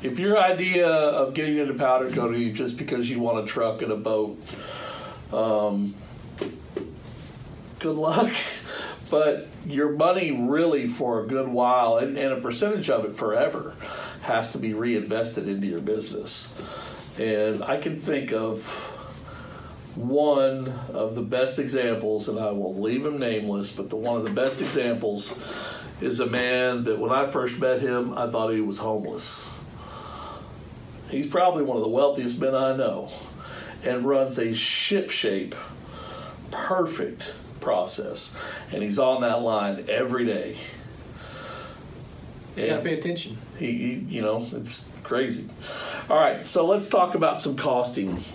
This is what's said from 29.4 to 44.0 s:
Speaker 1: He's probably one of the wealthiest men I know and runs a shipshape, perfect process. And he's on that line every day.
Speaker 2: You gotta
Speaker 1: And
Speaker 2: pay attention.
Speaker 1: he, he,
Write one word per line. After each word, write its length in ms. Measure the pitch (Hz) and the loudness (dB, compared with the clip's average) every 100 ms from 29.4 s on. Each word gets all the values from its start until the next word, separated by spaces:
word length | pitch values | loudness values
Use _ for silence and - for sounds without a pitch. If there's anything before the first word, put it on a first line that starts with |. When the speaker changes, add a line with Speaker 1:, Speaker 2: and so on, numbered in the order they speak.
| - - - - - - - - - - - - - - - - - | -10 -12 -14 -14 -12 -12 -12 -10 -10 -12 -14 -14 -14 -16 -16 -14 -6
Speaker 1:
He's 160 | 139 147 | -4 0
probably 340 | 180 180 165 | 6 6 6
one 160 | 135 120 | 2 2
of 60 | |
the 60 | 110 | 2
wealthiest 500 | 120 143 139 123 123 | 6 6 4 0 0
men 160 | 131 131 | 2 4
I 200 | 135 131 | 2 2
know 360 | 139 - - - - - - - - - | 0 0 -6 -12 -14 -14 -14 -12 -12 -6
and 200 | 120 123 | -2 0
runs 360 | 127 139 131 127 | 4 4 4 2
a 80 | 113 | 0
shipshape, 1040 | 113 - - - 202 - - 113 98 - - - - - - - - - - - | 2 0 0 2 2 2 0 2 0 -2 -8 -10 -14 -14 -14 -12 -12 -12 -14 -10
perfect 840 | - - 185 160 - 147 - - - - - | -6 0 2 2 0 -4 -6 -12 -12 -14 -6
process. 680 | - 92 90 - - - - - - - - | 0 2 0 -4 -6 -6 -8 -10 -10 -10 -6
And 120 | 104 | -4
he's 160 | 104 101 | 0 4
on 220 | 131 127 | 4 4
that 200 | 120 113 | 4 2
line 440 | 117 110 101 98 - | 2 2 0 -2 -2
every 340 | 110 127 123 | 0 2 2
day. 320 | 113 101 - - - - - - - - - - - - - - - - - - - - - - | 2 0 -4 -8 -12 -12 -14 -16 -16 -14 -14 -12 -12 -12 -12 -14 -16 -16 -16 -14 -14 -16 -12 -4
Speaker 2:
You 80 | - | 0
gotta 80 | 226 | 0
Speaker 1:
And 80 | |
Speaker 2:
pay 160 | 180 156 | 0 -2
attention. 380 | 175 170 - 214 - - | -2 -4 -6 -10 -12 -6
Speaker 1:
he, 140 | 120 | -4
he, 220 | 120 120 120 | -2 -2 -2